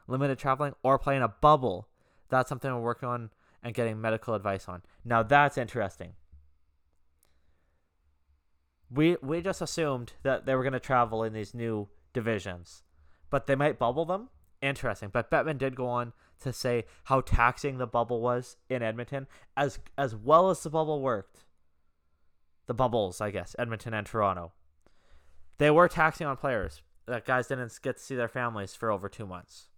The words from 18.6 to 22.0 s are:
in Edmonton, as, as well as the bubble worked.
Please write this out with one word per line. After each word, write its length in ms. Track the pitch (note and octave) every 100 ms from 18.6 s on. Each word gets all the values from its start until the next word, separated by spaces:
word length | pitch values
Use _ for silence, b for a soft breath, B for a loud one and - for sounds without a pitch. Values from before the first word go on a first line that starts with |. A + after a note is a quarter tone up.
| _
in 140 | B2+
Edmonton, 460 | A2+ A#2 A#2+ C#3 C3+ b b -
as, 220 | C#3+ - - -
as 200 | C3+ G#2+
well 320 | A#2 D#3+ F#3
as 140 | F3
the 80 | D#3+
bubble 300 | D#3+ D#3 D3
worked. 420 | C3 G#2+ - _ _ _ _ _ _ _